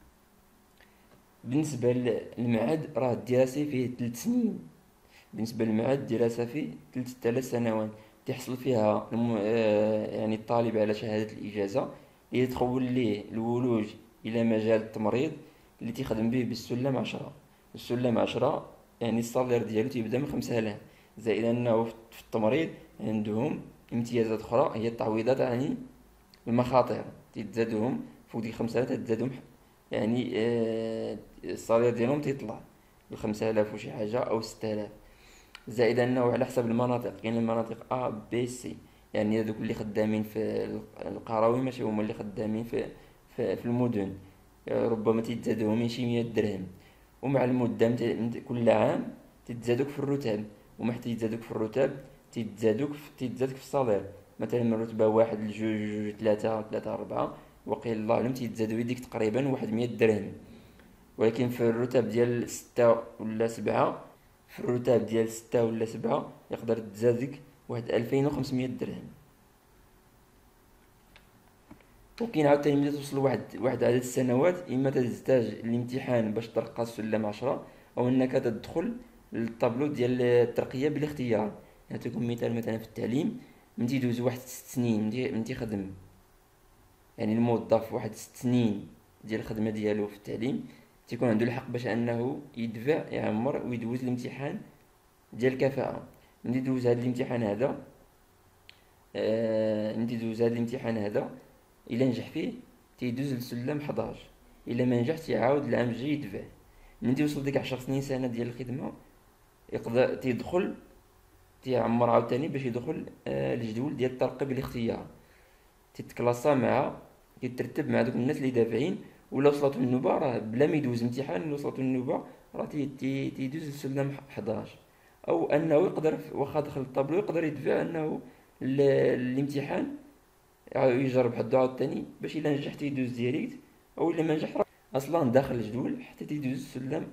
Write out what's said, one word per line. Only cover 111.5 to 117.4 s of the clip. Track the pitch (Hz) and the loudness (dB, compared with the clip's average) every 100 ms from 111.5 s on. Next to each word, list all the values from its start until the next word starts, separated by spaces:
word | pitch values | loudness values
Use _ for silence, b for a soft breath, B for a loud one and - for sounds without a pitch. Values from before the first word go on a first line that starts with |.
| _ | _
تيعمر | 131 123 113 117 120 | -2 2 4 4 6
عاوتاني | 117 117 127 156 | 6 4 0 0
باش | 139 | -4
يدخل، | 127 117 123 175 - - 135 | -4 -4 -4 -6 -8 -10 -4
آه، | 135 135 | -2 -2
الجدول | 123 117 110 143 139 | -2 -4 -2 -4 0
ديال | 127 | -2
الترقي | 127 127 - 135 | 0 -2 -2 -2
بالاختيار، | 131 139 123 113 98 - b b b b b b b _ | -2 -4 -2 -2 -2 -8 b b b b b b b _
تيتكلاصا | - - - 120 120 151 | -16 -10 -2 0 2 4
مع، | 135 113 117 - - - - _ - | 4 4 4 0 -4 -14 -20 _ -10